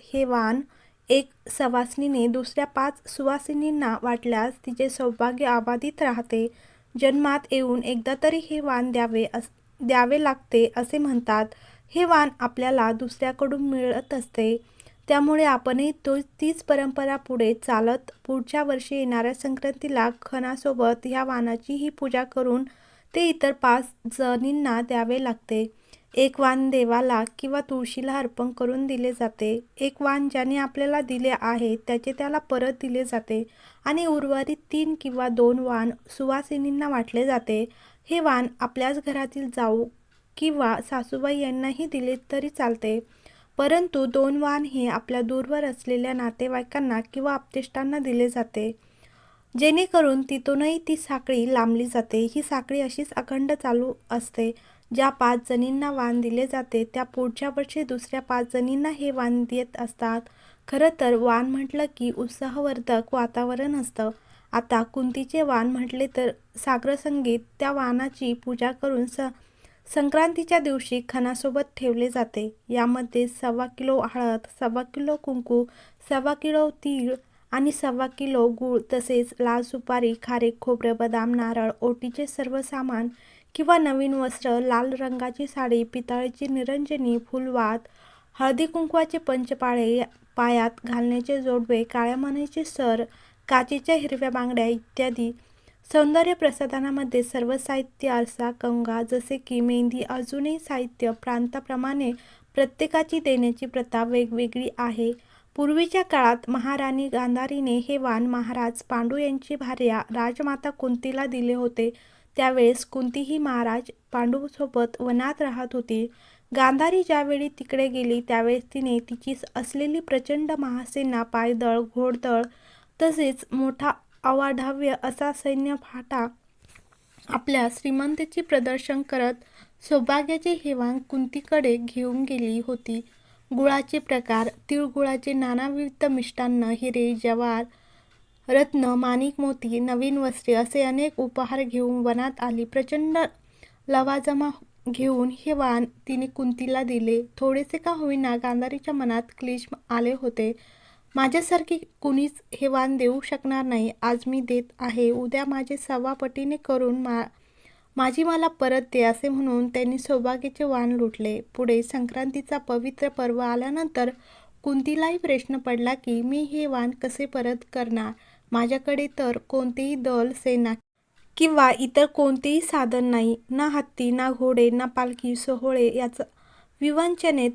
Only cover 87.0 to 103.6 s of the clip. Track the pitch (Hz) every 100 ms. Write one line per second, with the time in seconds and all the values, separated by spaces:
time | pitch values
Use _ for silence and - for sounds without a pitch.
87 | 247 233 233 262 262 247 220 226 - -
88 | - - _ - 262 254 320 330 320 330
89 | 320 330 302 262 240 269 254 240 226 240
90 | - _ _ - 240 240 233 233 240 240
91 | 240 247 247 277 254 247 233 226 233 247
92 | 233 262 277 285 294 320 311 - 247 226
93 | 233 - - _ - 254 247 285 - 320
94 | 285 254 262 247 247 240 233 233 - -
95 | 254 240 233 240 _ _ _ _ - 311
96 | 294 320 349 349 294 - 269 269 277 277
97 | 254 247 240 254 240 262 277 269 262 _
98 | 269 240 233 - 240 240 240 240 226 226
99 | 226 247 240 269 - 247 240 240 240 247
100 | - 254 240 277 294 320 - 262 247 -
101 | 233 226 254 240 240 269 269 254 269 285
102 | 247 240 - - _ 269 269 - 311 320
103 | 320 320 294 254 240 233